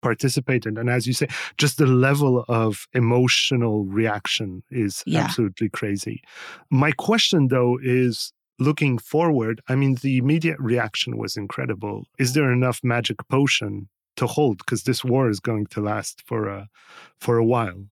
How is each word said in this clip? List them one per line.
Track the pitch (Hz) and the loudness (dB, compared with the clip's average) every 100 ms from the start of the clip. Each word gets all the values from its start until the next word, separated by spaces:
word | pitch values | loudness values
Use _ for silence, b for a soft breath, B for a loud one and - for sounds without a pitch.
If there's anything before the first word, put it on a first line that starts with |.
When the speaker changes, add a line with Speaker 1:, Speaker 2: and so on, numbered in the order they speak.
Speaker 1:
participated. | 127 110 139 135 127 127 110 107 | -2 0 0 -2 0 -2 0 -4
And | 120 | 0
as | 123 120 | 0 0
you | |
say, | 123 - B B - | -2 -2 B B 0
just | 147 - | 0 4
the | 143 | 4
level | 127 131 143 143 127 - | 6 4 4 4 2 2
of | 117 113 104 - | 0 0 -2 -4
emotional | 127 113 123 127 - - 131 117 107 | 0 2 4 4 2 0 0 2 0
reaction | 98 98 113 104 - - 104 92 - | 0 0 0 -2 -4 -4 -6 -10 -10
is | 131 104 - - | -2 -2 -4 -2
Speaker 2:
Yeah. | 160 180 | -2 0
Speaker 1:
absolutely | 170 107 92 110 | 0 -2 0 -4
crazy. | - 107 101 - 110 B B B B B | -4 -4 -4 -6 -10 B B B B B
My | 131 147 | 2 2
question, | 147 - 226 - 180 135 | 0 0 2 2 2 4
though, | 127 123 123 | 4 2 0
is | 127 127 123 113 - _ _ _ | 0 2 2 0 -8 _ _ _
looking | 131 151 143 120 | 0 2 0 0
forward, | - 151 170 143 113 113 - | -2 0 2 2 0 -4 -2
I | 131 | 0
mean, | 139 131 | 2 2
the | 139 131 | 0 0
immediate | 127 160 160 - | 2 2 0 -2
reaction | 131 120 110 - - 113 | -2 0 -2 -4 -6 -4
was | 107 - | -6 -8
incredible. | 101 - 117 101 104 104 - _ | -8 -6 -6 -6 -6 -8 -12 _
Is | 131 | 0
there | 135 139 | 2 2
enough | 123 127 120 | 2 2 0
magic | 127 120 117 113 - | -2 -2 -2 -6 -2
potion | 135 139 - 104 101 98 _ _ - | 2 2 0 -2 -8 -12 _ _ -4
to | 123 | -2
hold? | - 147 101 - | 2 2 0 -4
'Cause | 120 | -4
this | - 123 | -2 -2
war | 131 123 127 | 0 2 2
is | 101 | 0
going | - 110 104 | -2 -4 -4
to | - | -4
last | 104 107 - - - | -4 -4 -6 -14 -8
for | 117 104 | -6 -4
a, | 98 104 B B B B B | -8 -14 B B B B B
for | - 117 | 0 2
a | 117 | 4
while. | 120 110 90 98 | 2 0 -8 -18